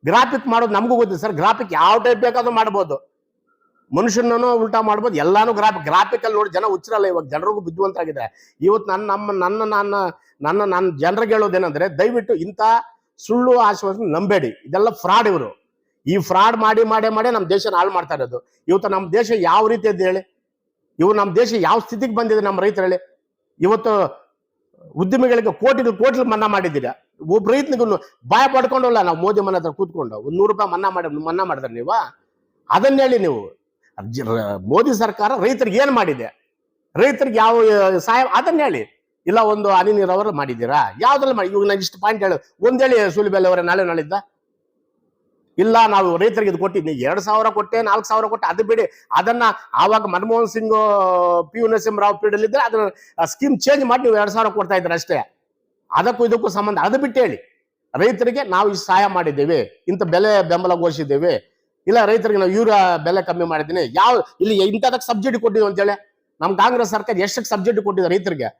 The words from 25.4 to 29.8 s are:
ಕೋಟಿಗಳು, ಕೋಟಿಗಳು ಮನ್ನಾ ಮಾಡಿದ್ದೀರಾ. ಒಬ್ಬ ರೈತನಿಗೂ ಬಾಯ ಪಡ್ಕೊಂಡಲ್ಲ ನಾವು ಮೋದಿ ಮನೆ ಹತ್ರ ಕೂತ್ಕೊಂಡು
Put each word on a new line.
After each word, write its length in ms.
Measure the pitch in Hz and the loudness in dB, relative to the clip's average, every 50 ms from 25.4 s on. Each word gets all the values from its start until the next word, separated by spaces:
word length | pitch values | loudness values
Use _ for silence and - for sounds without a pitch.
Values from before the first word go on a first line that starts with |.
| 220 220 180 | 0 -2 -4
ಕೋಟಿಗಳು, 400 | - 202 254 269 247 254 233 214 | 0 0 0 0 2 0 -2 0
ಕೋಟಿಗಳು 360 | 180 220 262 247 254 254 240 | 2 0 0 2 0 -2 0
ಮನ್ನಾ 180 | 220 214 220 | 0 0 0
ಮಾಡಿದ್ದೀರಾ. 460 | 214 208 196 185 175 147 143 123 120 127 _ _ _ _ _ 151 156 | 0 0 0 -2 -2 -4 -4 -6 -6 -10 _ _ _ _ _ -4 0
ಒಬ್ಬ 220 | 185 220 196 214 | 0 0 2 2
ರೈತನಿಗೂ 460 | 240 277 285 285 277 226 240 220 202 170 - - _ _ _ 120 | 0 0 0 -2 -2 -2 0 0 0 -4 -4 -10 _ _ _ 0
ಬಾಯ 180 | 185 226 262 | 2 2 4
ಪಡ್ಕೊಂಡಲ್ಲ 560 | 269 254 262 254 254 262 262 254 247 240 220 190 | 4 2 2 0 2 0 0 0 2 2 2 0
ನಾವು 160 | 175 165 160 | 0 0 0
ಮೋದಿ 220 | 170 196 214 202 | 0 0 0 0
ಮನೆ 160 | 196 196 190 | 0 0 -2
ಹತ್ರ 140 | 180 160 165 | -2 -4 -4
ಕೂತ್ಕೊಂಡು 460 | 147 - | -6 -6